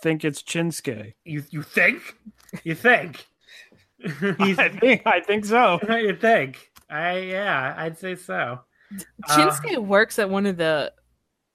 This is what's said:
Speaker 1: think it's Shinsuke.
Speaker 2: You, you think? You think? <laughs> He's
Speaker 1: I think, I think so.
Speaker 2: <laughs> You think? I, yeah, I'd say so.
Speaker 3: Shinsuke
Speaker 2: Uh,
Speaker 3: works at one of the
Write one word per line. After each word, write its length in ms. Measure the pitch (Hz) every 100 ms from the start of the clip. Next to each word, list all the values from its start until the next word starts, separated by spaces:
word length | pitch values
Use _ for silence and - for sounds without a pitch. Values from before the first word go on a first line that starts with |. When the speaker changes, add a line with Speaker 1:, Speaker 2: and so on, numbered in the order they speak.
Speaker 1:
think 220 | 160 156
it's 180 | 156 139
Shinsuke. 720 | - 165 170 - - 107 107 -
Speaker 2:
You, 200 | 170 147 139
you 120 | 151
think? 540 | 143 185 180 254 - - 220 _ _ -
You 100 | 165
think? 500 | 160 247 220 160 131 - _ _ -
<laughs> 340 | - _ _ _ - 143 196 185
He's 200 | 196 190
Speaker 1:
I 100 | 170
think, 340 | 196 247 220 -
I 140 | 180
think 240 | 170 214
so. 340 | 202 233 226 170
Speaker 2:
<laughs> 40 | 214
You 280 | 233 214 165
think? 560 | 226 214 135 127 _ - _
I, 280 | 151 175 180
yeah, 560 | 185 185 202 143 131 156
I'd 200 | 160 160
say 200 | 185 180
so. 420 | - 185 127 123 _ _ _ 196 - - -
Speaker 3:
Shinsuke 480 | 302 214 - 453 311
Speaker 2:
Uh, 60 |
Speaker 3:
works 360 | 202 202 226 -
at 100 | 196
one 180 | 196 202
of 100 | 175
the 360 | 160 151 127 - _ _ _ _ _